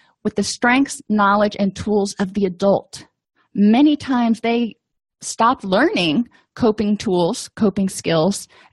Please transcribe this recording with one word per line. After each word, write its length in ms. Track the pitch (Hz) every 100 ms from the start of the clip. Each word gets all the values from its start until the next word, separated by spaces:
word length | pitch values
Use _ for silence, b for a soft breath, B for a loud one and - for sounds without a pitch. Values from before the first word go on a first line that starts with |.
| b b
with 120 | 214 -
the 80 |
strengths, 580 | 202 - 247 247 277 - -
knowledge, 460 | 214 202 208 208 -
and 160 | 202 -
tools 400 | - 208 202 -
of 140 | 196
the 120 | 196 196
adult. 600 | 175 196 185 - - - _ _ _ _ -
Many 400 | 208 226 294 294
times 440 | - 247 233 226
they 380 | 233 233 233 - _ _ _ _
stop 420 | - - 226 254
learning 640 | 196 190 320 427 170 147 240 b b -
coping 420 | 233 214 208 208
tools, 520 | - 180 170 233 - -
coping 340 | 214 190 190
skills 580 | - - 165 170 196 - b b